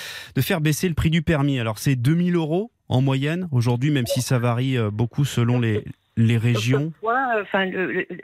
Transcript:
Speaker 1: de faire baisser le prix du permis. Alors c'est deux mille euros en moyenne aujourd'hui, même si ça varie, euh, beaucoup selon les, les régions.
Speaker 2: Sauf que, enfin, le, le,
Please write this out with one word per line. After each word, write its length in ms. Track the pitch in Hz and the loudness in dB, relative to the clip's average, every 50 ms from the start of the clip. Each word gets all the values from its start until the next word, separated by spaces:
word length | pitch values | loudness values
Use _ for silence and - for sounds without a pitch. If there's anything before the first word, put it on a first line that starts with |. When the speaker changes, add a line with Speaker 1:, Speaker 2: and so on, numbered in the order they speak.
| - - - - - - - | -14 -14 -14 -14 -16 -6 -2
Speaker 1:
de 60 | 135 131 | -2 0
faire 180 | - 202 165 | 0 0 0
baisser 280 | 151 156 147 - - 185 | 2 0 0 0 0 -2
le 60 | 156 | -2
prix 160 | - - 165 | 0 0 2
du 120 | 156 170 151 | 2 0 2
permis. 380 | - 165 143 139 143 139 127 | 0 0 2 2 0 0 0
Alors 180 | 113 113 107 - | -2 -2 -4 -2
c'est 180 | - 143 135 | 0 0 0
deux 200 | 127 117 143 160 | 2 2 2 2
mille 180 | 170 175 180 175 | 2 2 2 0
euros 380 | 170 160 147 160 185 214 240 - _ _ _ | 0 0 0 -2 -2 -2 -4 -10 _ _ _
en 120 | - 127 | 0 2
moyenne 480 | 135 135 135 135 139 147 165 180 185 170 139 | 2 2 2 0 0 -2 -2 -4 -4 -2 -2
aujourd'hui, 400 | 123 113 123 120 120 127 156 151 | 0 2 2 0 0 0 0 2
même 140 | 135 117 | 0 0
si 140 | - - 127 | 0 -2 -2
ça 200 | 123 - 135 120 | 0 0 0 0
varie, 360 | 117 123 117 120 127 135 131 | 0 0 0 0 0 0 0
euh, 140 | 123 113 104 | 0 0 -2
beaucoup 340 | 104 107 120 117 - - 147 | 0 -2 -2 -2 0 -2 -2
selon 360 | - - 120 117 117 123 127 | 0 0 0 2 2 2 2
les, 240 | 117 113 107 104 - - - - _ _ _ | 2 0 0 -2 -4 -6 -14 -18 _ _ _
les 200 | 113 113 110 117 | 2 4 4 4
régions. 560 | 113 107 120 120 110 107 123 135 139 147 165 156 - | 4 2 2 2 2 2 2 2 2 0 -2 -6 -6
Speaker 2:
Sauf 100 | - 220 | -2 -2
que, 320 | 233 262 269 247 233 214 196 | 0 0 0 0 0 -2 -2
enfin, 220 | - - 196 190 | -2 -2 0 0
le, 260 | 190 185 190 180 139 | 0 -2 -4 -4 -2
le, 160 | 123 185 - - 180 - | -2 -4 -4 -6 -10 -14